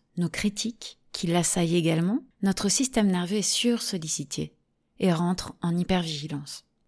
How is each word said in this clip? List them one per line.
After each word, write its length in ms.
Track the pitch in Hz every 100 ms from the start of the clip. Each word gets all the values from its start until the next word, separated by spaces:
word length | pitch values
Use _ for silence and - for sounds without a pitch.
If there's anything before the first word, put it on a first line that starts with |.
| _ -
nos 120 | 170
critiques 720 | - 208 - 226 - - - _
qui 140 | - 175
l'assaillent 500 | 175 165 180 165 175
également, 480 | 165 160 175 269 - _
notre 260 | 196 - 202
système 400 | - 254 226 202
nerveux 300 | 180 175 208
est 40 |
sursollicité 1120 | 190 - 240 233 - 185 160 - 143 - 151 - _ _ _ -
et 140 | 185
rentre 420 | 165 175 180 - -
en 160 | 170 170
hypervigilance. 880 | 175 185 165 147 156 143 143 - - _